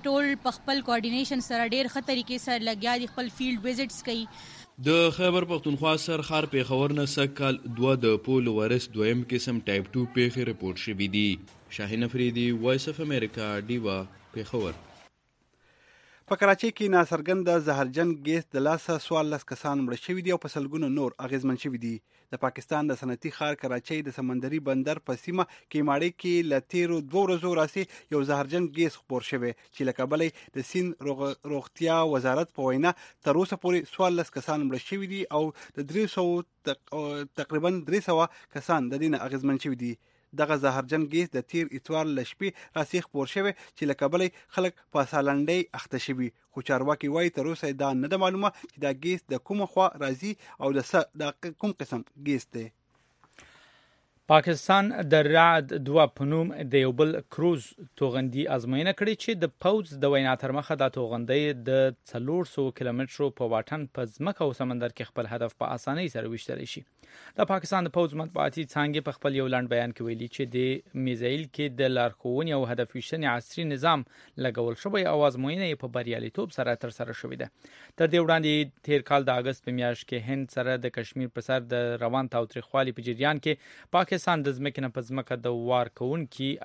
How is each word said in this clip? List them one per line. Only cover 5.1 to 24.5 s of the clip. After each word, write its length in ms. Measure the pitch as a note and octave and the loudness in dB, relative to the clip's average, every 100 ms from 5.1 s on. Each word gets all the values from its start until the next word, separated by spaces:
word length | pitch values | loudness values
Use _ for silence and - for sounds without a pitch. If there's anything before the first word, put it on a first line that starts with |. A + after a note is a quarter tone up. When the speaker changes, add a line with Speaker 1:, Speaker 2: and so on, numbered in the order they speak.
| E3+ | 4
Speaker 2:
خیبر 280 | F3+ F3+ E3+ | 4 4 2
پښتونخوا 400 | E3+ D3+ C#3+ D#3 D#3 E3 | 0 0 2 2 2 0
سرخار 420 | D#3+ C#3+ D#3 D3+ C#3 | -2 0 0 2 0
پېښور 420 | A#2+ C3 C#3+ D3 | 2 2 2 2
نه 60 | C#3+ | 0
سږ 240 | C#3+ C#3 C#3 | 2 0 2
کال 220 | C3+ C3 A#2+ A#2 | 0 0 -4 0
دوه 180 | C3 C3 A#2 | 4 4 4
د 140 | G#2+ C3 | 4 4
پولیو 300 | C3 A#2+ G#2+ | 2 4 2
وایرس 320 | G#2+ B2 - G#2+ | 2 2 0 0
دویم 280 | G#2+ A#2+ A#2+ | 2 2 0
قسم 300 | B2 C3 A#2 G#2+ | -2 -2 -2 0
ټایپ 280 | G2 G2 B2+ | 0 0 -2
ټو 140 | A#2+ B2 | 0 2
پیښې 360 | A#2+ B2+ A#2+ | 2 2 -4
رپورټ 340 | G#2+ F#2+ F2+ - | -4 -4 -4 -4
شوي 280 | G2+ G2+ G#2 | -2 2 4
دي. 120 | G#2 F2+ F#2+ - - - | 4 2 -4 -20 -14 -8
شاهین 320 | G2+ A2 A#2+ | -4 -2 -2
افریدي، 400 | B2 B2 A#2 A#2+ A#2 A#2+ | 0 0 2 0 2 2
وایس 260 | C3 D3 | 0 0
اف 140 | D3 D3+ | -6 -2
امریکا، 420 | C3+ A2 A#2 G#2+ G#2 G#2 | -2 -2 -4 -4 -4 -2
ډیوا، 240 | A#2+ G#2+ F#2+ F#2+ - - A2+ | -2 -2 -2 -4 -12 -14 -12
پېښور. 500 | G#2 B2 F#2+ D2+ - - - _ _ _ _ _ _ _ _ _ _ - - | -6 -4 -4 -6 -14 -20 -20 _ _ _ _ _ _ _ _ _ _ -16 -4
Speaker 3:
په 80 | G3 | 4
کراچۍ 300 | G3+ F#3+ A3+ - | 6 6 2 0
کې 160 | G#3 F3+ | 4 6
ناڅرګنده 680 | D#3+ E3 D3+ F#3+ F3+ E3+ D3+ | 6 2 0 2 4 4 4
زهرجن 440 | C#3 C3 C3+ E3+ D#3 C#3+ | 2 0 2 0 0 0
ګیس 200 | E3 D#3 C3+ | -2 -2 0
د 80 | C#3+ | 2
لاسه 280 | E3 - D#3+ - | 2 0 -4 0
څوارلس 380 | D#3+ D3+ D3 - | 0 0 -2 -6
کسان 280 | C3 D3+ C#3 B2+ | -8 -4 -2 0
مړه 180 | A#2+ | -2
شوي 180 | - F#3 F3+ | -4 -4 0
دي 60 | |
او 40 | F3 | -2
په 80 | D3+ | -2
سلګونو 340 | D#3 C#3 D#3 C#3+ C#3+ | -6 -4 -2 -2 0
نور 180 | C3 - | -2 -4
اغیزمن 340 | B2+ C3+ C3 B2+ | -4 -2 0 -2
شوي 160 | D3 B2 A#2 | -4 -6 -6
دي. 100 | A2+ - _ _ | -8 -12 _ _
د 80 | B2+ | -4
پاکستان 460 | C3 - - D3+ D3+ | -2 -2 -2 -2 0
د 80 | B2+ | -2
صنعتي 320 | C3 C#3+ D#3+ - | -4 -6 -6 -4
ښار 200 | D3+ D3 | -4 -4
کراچۍ 440 | C3 B2 - D#3 C#3+ | -4 -6 -4 -6 -6
د 80 | B2 | -6
سمندري 420 | B2+ B2+ C3 | -4 -4 -2